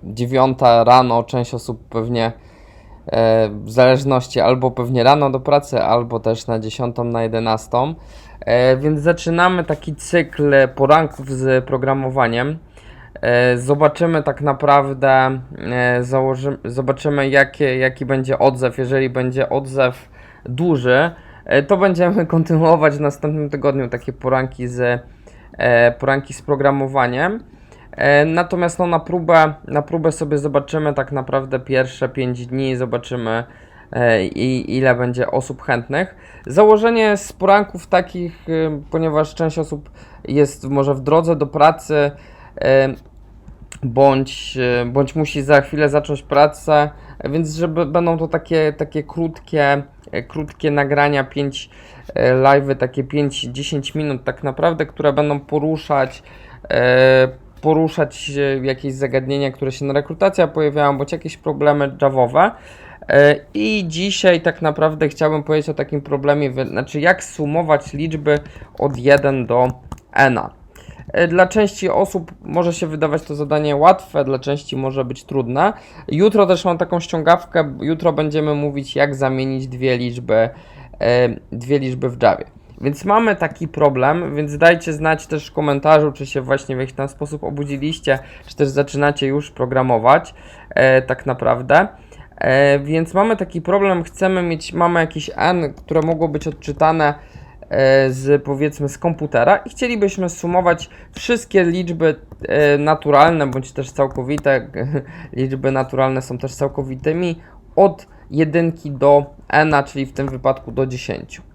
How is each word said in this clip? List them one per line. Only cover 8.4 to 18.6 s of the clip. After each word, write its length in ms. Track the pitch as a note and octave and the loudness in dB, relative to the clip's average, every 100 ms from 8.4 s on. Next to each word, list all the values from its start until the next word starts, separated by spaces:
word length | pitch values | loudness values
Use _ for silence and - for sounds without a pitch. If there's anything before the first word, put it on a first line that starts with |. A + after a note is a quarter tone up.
| - A#2 B2+ C3 | 0 4 4 2
więc 220 | D3 D3+ | 2 0
zaczynamy 640 | D3+ E3+ - E3+ F3+ F3+ | 0 0 0 2 2 2
taki 320 | E3 D3+ - C#3+ | -2 -6 -6 -12
cykl 580 | - F3 D#3+ - D3 C#3 C3 B2+ | -2 0 0 0 4 4 4 2
poranków 540 | C3+ D#3 D3+ - C3+ | 4 4 4 -6 -10
z 360 | C3 C3 C3 B2+ | -4 0 0 0
programowaniem. 920 | C3 C3 C3+ C3 C3 A#2+ A#2 C#3 D#3+ - - - - - - | -4 -2 -2 -2 0 0 0 -4 -6 -14 -20 -20 -20 -20 -6
E, 360 | A#2+ A#2+ B2 B2 | 0 2 2 0
zobaczymy 680 | B2+ C#3+ D3+ D3 E3+ D#3+ | 0 2 2 2 0 0
tak 180 | D3+ - | -2 -2
naprawdę, 1000 | C#3+ C#3 D3 C#3+ C#3 C3 C3+ C3 C3 C3 B2+ - - | -2 0 4 4 2 0 2 4 2 -2 -8 -12 -6
e, 320 | B2 B2 B2 | 0 2 0
założy-, 540 | B2 C3+ C3 C3 C#3 C#3 - | 0 0 0 -2 -4 -6 -8
zobaczymy, 640 | B2 C3 C3+ D3+ C#3+ C3+ | -6 -4 -2 -2 0 2
jakie, 480 | C3+ C3+ - C#3+ B2+ | 2 2 0 -2 0
jaki 280 | C3 C3 B2+ | -2 -2 -4
będzie 340 | C3+ B2+ C3 | -2 -2 2
odzew. 380 | C3+ B2+ | 2 2